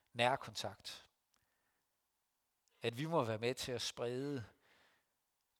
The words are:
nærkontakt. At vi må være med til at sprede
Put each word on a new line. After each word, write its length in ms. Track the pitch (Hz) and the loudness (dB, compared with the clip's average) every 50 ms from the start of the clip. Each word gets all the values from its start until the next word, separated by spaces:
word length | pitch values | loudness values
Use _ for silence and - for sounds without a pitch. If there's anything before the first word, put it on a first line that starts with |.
| _ _ _ | _ _ _
nærkontakt. 920 | 120 120 123 135 135 - - 104 - - 104 98 - - - - - - - _ _ _ _ _ _ _ _ _ _ _ _ _ _ _ _ _ _ _ _ _ _ _ _ _ _ _ _ _ _ _ _ _ _ | 4 4 6 4 4 0 -6 -8 -6 -6 -6 -8 -8 -12 -12 -12 -12 -14 -20 _ _ _ _ _ _ _ _ _ _ _ _ _ _ _ _ _ _ _ _ _ _ _ _ _ _ _ _ _ _ _ _ _ _
At 160 | - 117 117 120 | -2 -2 0 0
vi 80 | 151 | -2
må 180 | 160 170 160 127 | 2 4 4 4
være 140 | 113 110 107 | 4 0 0
med 180 | 117 120 131 | 0 0 0
til 160 | - - - | 0 -2 -2
at 100 | 123 113 | -2 -2
sprede 640 | - - - - 123 120 123 127 139 143 147 131 104 - - _ _ _ - - - _ _ _ _ _ _ _ _ _ _ _ _ _ _ | -2 -4 -2 -2 -2 -2 -2 -2 -2 -2 -2 -4 -4 -8 -12 _ _ _ -20 -20 -20 _ _ _ _ _ _ _ _ _ _ _ _ _ _